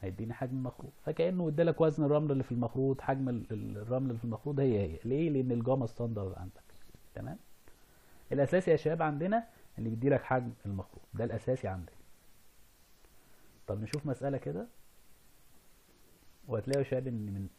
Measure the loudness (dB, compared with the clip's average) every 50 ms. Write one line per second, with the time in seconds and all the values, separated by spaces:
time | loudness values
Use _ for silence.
0 | -8 -8 -6 -6 -6 -6 -6 -6 -4 -4 -4 -4 -4 -4 -6 -8 -12 -14 -14 -8
1 | -6 -4 0 2 2 2 2 2 0 2 2 4 4 4 4 6 4 4 4 4
2 | 4 4 4 4 4 2 2 0 0 0 0 0 0 0 2 2 2 2 2 2
3 | 0 0 0 0 0 0 -2 -2 -4 -4 -6 -6 -6 -6 -6 -6 -4 -2 0 0
4 | 0 0 -2 -2 -4 -4 -4 -4 -4 -2 0 2 4 4 4 4 2 0 -2 -4
5 | -2 -2 0 0 0 0 2 2 2 2 0 0 2 2 2 2 0 -2 -2 -4
6 | -4 -2 -2 -4 -4 -6 -6 -8 -10 -12 -14 -16 -20 -20 -18 -18 -18 -18 -18 -20
7 | -18 -14 -12 -10 -8 -8 -10 -10 -14 -18 -20 -20 -20 -20 -20 -20 -20 -20 -20 -20
8 | -20 -20 -20 -18 -8 -2 2 2 4 4 4 4 6 4 4 4 4 2 0 2
9 | 2 0 0 0 0 2 2 0 0 -4 -12 -20 -20 -14 -8 -6 -4 -4 -2 2
10 | 4 4 4 4 4 4 2 2 2 0 -6 -8 -6 -4 -4 -4 -6 -8 -12 -20
11 | -16 -8 -4 -4 -2 -2 -2 -2 0 0 0 0 0 -4 -4 -6 -8 -10 -14 -18
12 | -20 -20 -20 -20 -20 -20 -20 -20 -20 -20 -20 -20 -20 -20 -20 -20 -20 -20 -20 -20
13 | -20 -20 -20 -20 -20 -20 -20 -20 -20 -20 -20 -12 -8 -8 -6 -6 -6 -6 -6 -4
14 | -4 -4 -4 -2 -2 -2 -2 -4 -4 -6 -6 -6 -8 -10 -14 -20 -20 -20 -20 -20
15 | -20 -20 -20 -20 -20 -20 -20 -20 -20 -20 -20 -20 -20 -20 -20 -20 -20 -20 -20 -20
16 | -20 -20 -20 -20 -20 -20 -20 -18 -8 -4 -4 -2 0 0 2 0 2 0 0 -2
17 | -2 -2 -2 -2 -2 -2 -4 -4 -4 -6 -4